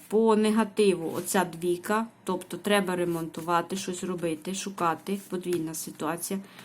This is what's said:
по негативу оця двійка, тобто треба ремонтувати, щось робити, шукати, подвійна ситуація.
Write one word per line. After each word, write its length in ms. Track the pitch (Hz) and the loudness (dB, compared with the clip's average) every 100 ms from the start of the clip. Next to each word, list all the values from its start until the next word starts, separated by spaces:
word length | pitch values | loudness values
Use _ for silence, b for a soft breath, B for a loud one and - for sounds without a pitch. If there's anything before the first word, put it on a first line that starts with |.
| - | 0
по 280 | 214 226 214 | 4 6 6
негативу 760 | 214 214 208 - 202 170 160 - | 6 4 2 4 4 4 0 -4
оця 280 | 185 196 | 0 0
двійка, 640 | 170 165 175 175 - 214 226 - | 0 -2 -2 -2 0 -2 -2 -8
тобто 320 | - 180 - 175 | -6 -6 -6 -6
треба 400 | 202 208 185 180 | 2 2 2 0
ремонтувати, 800 | 170 170 160 165 165 170 170 190 | 0 -2 -4 -6 0 0 0 -4
щось 280 | - 180 | -6 -6
робити, 500 | 185 180 170 160 180 | -4 -4 -4 -4 -6
шукати, 640 | 190 196 196 170 156 - 196 - | -6 -6 -2 -2 -2 -4 -6 -4
подвійна 460 | 180 180 175 160 | -6 -2 -2 -2
ситуація. 680 | 165 - - 156 165 - 196 B B | -6 -10 -6 -4 -4 -4 -6 B B